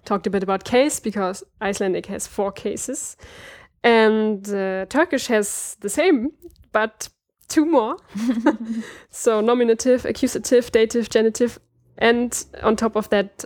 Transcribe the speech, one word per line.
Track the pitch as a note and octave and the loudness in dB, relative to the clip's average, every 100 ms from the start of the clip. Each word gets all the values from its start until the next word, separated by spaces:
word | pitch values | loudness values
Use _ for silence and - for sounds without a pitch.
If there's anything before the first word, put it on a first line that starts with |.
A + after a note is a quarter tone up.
talked | - G3 G3 | -6 -4 -2
a | |
bit | G3 | -2
about | F#3+ F#3+ | -2 -4
case | - B3 D4 - | 0 2 2 0
because | A3 G3+ F#3 G3 - - | -6 -4 -4 -6 -14 -8
Icelandic | G3+ G3+ G3 F3 G3+ | -6 -2 -2 -2 -6
has | D#3 - | -10 -8
four | - G3 | -4 -6
cases. | G3 G#3 - - C#4 - - - - - - - _ | -4 -8 -8 -8 -10 -12 -16 -20 -20 -20 -20 -20 _
And, | A#3 A3+ A3 A3 G#3+ G3 G3+ | 2 6 4 4 0 -2 -4
uh, | G3+ F#3+ F#3+ F#3+ | -4 -4 -6 -2
Turkish | C#4 F4 C4+ - | 0 0 0 0
has | G#3+ G#3 - - - | 0 0 -6 -10 -10
the | G3+ | -6
same, | - F4+ C4+ C4 - - _ _ | 0 2 2 0 -8 -20 _ _
but | G#3+ A3 - - _ _ _ - | -2 -2 -6 -18 _ _ _ -4
two | D#4 D4+ | 0 4
more. | C#4+ A3 F4+ _ G3+ | 2 2 -4 _ -6
<laughs> | A#3 A3+ B3+ A3 A3+ A3+ - - - | -2 0 0 0 -4 -8 -8 -16 -20
So | - A#3+ G#3+ | -2 0 2
nominative, | A3 B3 A#3 A3+ B3+ B3 - | 2 2 2 2 2 2 0
accusative, | A3 B3+ - - B3+ - | -2 -2 -2 2 2 4
dative, | A3+ A3+ A#3+ G#3+ | 2 2 0 0
genitive, | A3+ A3 - A#3+ - _ _ _ - | 2 2 2 -2 -4 _ _ _ 0
and | A3 A#3+ A#3+ - - - | 2 2 0 -6 -10 -2
on | - A3+ | 0 2
top | A3+ A3 | 0 0
of | G#3 | 0
that, | G#3 G3 - | 0 0 -8